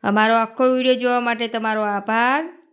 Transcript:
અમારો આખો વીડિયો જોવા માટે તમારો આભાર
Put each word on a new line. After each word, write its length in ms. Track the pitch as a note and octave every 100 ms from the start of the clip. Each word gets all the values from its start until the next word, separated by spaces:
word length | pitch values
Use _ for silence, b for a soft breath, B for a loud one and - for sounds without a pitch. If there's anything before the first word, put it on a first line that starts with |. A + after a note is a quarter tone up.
અમારો 300 | G#3 G#3 G#3+ A3+
આખો 280 | A3+ A#3 B3+
વીડિયો 280 | B3+ B3+ B3+
જોવા 220 | B3 B3 A#3+
માટે 220 | A3+ A#3
તમારો 280 | A3+ A3 A3 G#3+
આભાર 540 | G3+ G3+ A3+ A#3+ C#4 E4 - _